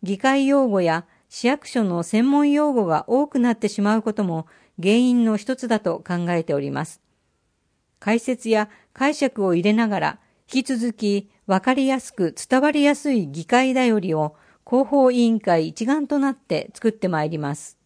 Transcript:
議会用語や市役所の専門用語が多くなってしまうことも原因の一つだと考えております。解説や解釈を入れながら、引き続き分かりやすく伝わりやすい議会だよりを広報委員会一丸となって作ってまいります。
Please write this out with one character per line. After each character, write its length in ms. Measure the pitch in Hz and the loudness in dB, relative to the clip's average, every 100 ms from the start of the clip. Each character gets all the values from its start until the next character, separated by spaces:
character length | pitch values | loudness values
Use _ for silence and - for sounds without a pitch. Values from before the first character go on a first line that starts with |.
議 160 | 180 196 | -6 -2
会 280 | 262 277 269 | 0 2 2
用 220 | 277 262 | 2 2
語 120 | 196 | 2
や 240 | 175 160 175 _ _ | 0 0 -6 _ _
市 180 | - 233 | -4 -2
役 220 | 294 - | -2 -4
所 160 | 254 | -2
の 180 | 208 170 | -2 -2
専 280 | 170 214 247 | -2 0 2
門 200 | 285 294 | 4 2
用 220 | 285 302 | 2 2
語 140 | 254 196 | 0 0
が 180 | 151 - | 0 0
多 180 | 254 294 | 0 0
く 120 | 269 | 0
な 140 | 247 | 0
っ 40 | 220 | 0
て 120 | 214 | -4
し 120 | - | -2
ま 160 | 202 220 | 0 0
う 60 | |
こ 100 | 220 | -2
と 120 | 214 | -4
も 220 | 196 165 165 _ _ - | -2 -4 -8 _ _ -6
原 140 | 175 | 0
因 300 | 220 247 247 | 2 4 2
の 120 | 226 214 | 2 0
一 180 | 214 | -4
つ 140 | 254 247 | -6 -2
だ 120 | 220 | -2
と 220 | 202 165 - | -2 -4 -4
考 240 | 175 175 | -4 -2
え 120 | 175 | -2
て 100 | 165 | -2
お 60 | 143 | -4
り 100 | 139 | -4
ま 140 | 135 | -6
す。 160 | 156 - _ _ _ _ _ _ _ _ _ _ | -8 -12 _ _ _ _ _ _ _ _ _ _
解 180 | - 226 | -2 -2
説 300 | - 247 226 | -2 -6 0
や 200 | 220 208 - _ | 0 0 -8 _
解 220 | - 269 | -4 -2
釈 320 | 294 269 - 196 | 0 -2 0 0
を 80 | |
入 80 | 175 | 2
れ 100 | 180 | 2
な 140 | 214 226 | 2 0
が 140 | 196 | -2
ら、 180 | 151 - _ _ _ | -4 -6 _ _ _
引 120 | 254 | -6
き 120 | 254 254 | -2 -2
続 160 | 240 | -4
き 380 | 226 208 202 202 _ - | -4 -2 -2 -4 _ -2
分 180 | 190 | 0
か 100 | 190 | 2
り 120 | 262 269 | 0 0
や 140 | 262 | -2
す 120 | - | -4
く 220 | - 175 | -4 -4
伝 260 | - - 254 | -4 -2 2
わ 120 | 294 | 2
り 100 | 302 | 2
や 140 | 285 294 | 2 2
す 160 | 294 | 0
い 160 | 254 160 | -2 -2
議 180 | 147 160 | -8 0
会 280 | 240 262 | 2 2
だ 100 | 262 | 2
よ 160 | 254 214 | 2 0
り 120 | 185 | 0
を 200 | 156 151 - _ _ - | -2 -2 -6 _ _ -2
広 220 | 247 269 | 0 2
報 220 | 285 262 | 4 4
委 80 | 247 | 4
員 200 | 233 226 | 2 2
会 300 | 202 170 160 | 2 2 0
一 180 | 160 226 | -4 -2
丸 200 | 294 285 | -2 0
と 120 | 294 | 0
な 120 | 269 | 0
っ 40 | |
て 360 | 269 _ 156 - | -4 _ -6 -6
作 140 | - 226 | -4 -4
っ 40 | |
て 160 | 220 185 | -2 -4
ま 140 | 160 | -2
い 80 | 156 | -2
り 80 | 165 | -4
ま 160 | 147 | -6
す。 240 | 147 - _ | -6 -12 _